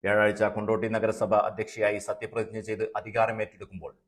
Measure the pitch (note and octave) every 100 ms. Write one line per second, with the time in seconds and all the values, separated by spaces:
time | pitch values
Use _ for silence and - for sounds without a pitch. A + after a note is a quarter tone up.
0 | G2+ G#2 G#2+ G#2 G#2+ G#2+ G#2 A2 A2 A2
1 | G#2+ G#2+ G#2 G#2 F#2+ F2+ A2 A2+ G#2 G#2
2 | G2+ G#2 A2 A2+ G#2 A2 G2+ A2 A2 G#2+
3 | A2 A2 A2+ A2 G#2+ - - F#2+ D2 -